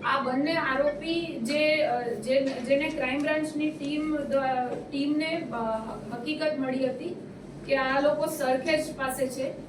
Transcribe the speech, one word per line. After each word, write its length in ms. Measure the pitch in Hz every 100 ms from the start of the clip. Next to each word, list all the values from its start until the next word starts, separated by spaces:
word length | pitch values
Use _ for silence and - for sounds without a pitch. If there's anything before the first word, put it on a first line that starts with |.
આ 180 | 247 277
બંને 360 | 254 254 294 330
આરોપી 800 | 285 269 294 285 311 339 330 262
જે, 420 | 226 294 302 311
અ, 180 | 294 240 240
જે, 320 | 208 220 269 269 262 226
જેને 220 | 277 311
ક્રાઇમ 320 | 311 254 277
બ્રાન્ચની 500 | 294 311 311 294 302
ટીમ 460 | - 285 302 311 302
દ્વા-, 580 | 277 277 262 254 247 - -
ટીમને, 560 | 277 285 302 320 330 -
અ, 20 | 233 226 220 220 214 214
હકીકત 460 | 240 302 302 311 302
મળી 280 | 262 254 247
હતી 280 | - 339 - - - - - -
કે 100 | 269
આ 240 | 262 277
લોકો 260 | 285 302 320
સરખેજ 720 | 320 269 262 262 302 - -
પાસે 300 | 262 247 262
છે. 260 | - 269 -